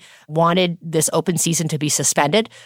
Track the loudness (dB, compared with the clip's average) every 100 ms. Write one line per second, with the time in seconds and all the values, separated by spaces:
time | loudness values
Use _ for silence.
0 | -6 -20 _ 0 2 4 0 -2 -4 -2
1 | 0 -2 -2 -2 0 -2 -2 -2 -2 -2
2 | 0 2 2 2 -2 -8